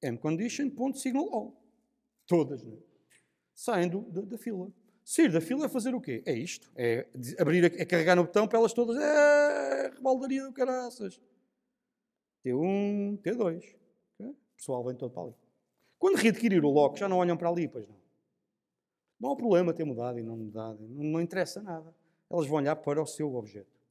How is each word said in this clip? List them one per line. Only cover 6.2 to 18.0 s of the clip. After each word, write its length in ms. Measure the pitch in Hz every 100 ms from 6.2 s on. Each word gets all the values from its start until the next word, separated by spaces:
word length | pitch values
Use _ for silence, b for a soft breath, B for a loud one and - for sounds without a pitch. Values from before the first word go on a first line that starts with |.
É 80 | -
isto. 400 | 127 175 - -
É 320 | - 120 117 -
des-, 240 | - 120 165
abrir, 260 | 156 175
a, 20 | 170
é 180 | -
carregar 320 | 175 175 165 180
no 80 |
botão 240 | 170 208 220
para 100 | 226
elas 140 | 226
todas. 240 | - 233 240
É 920 | 302 302 294 294 294 285 277 277 269
rebaldaria 520 | 262 262 262 262 269
do 80 | 269
caraças. 680 | 269 254 254 247 233 202 - _ _ _ _ _ _ _ _ _ _ _ _
T 120 | 127
um, 600 | 123 175 196 202 202 202 202
T 160 | 160
dois. 300 | 233 196 165 - _ _ _ _ -
Ok? 120 | 220
O 260 | 285 _ _
pessoal 280 | - 127
vem 120 | 120 123
todo 160 | 127
para 120 | 101
ali. 100 | 85 - _ _ _ _ _ _
Quando 180 | 370 330
readquirir 480 | 226 220 226 185
o 60 | 147
lock, 280 | 143 143 -
já 100 | 196
não 100 | 185
olham 180 | 175 165
para 140 | 170
ali, 180 | 170 160
pois 180 | 123 104
não. 100 | 107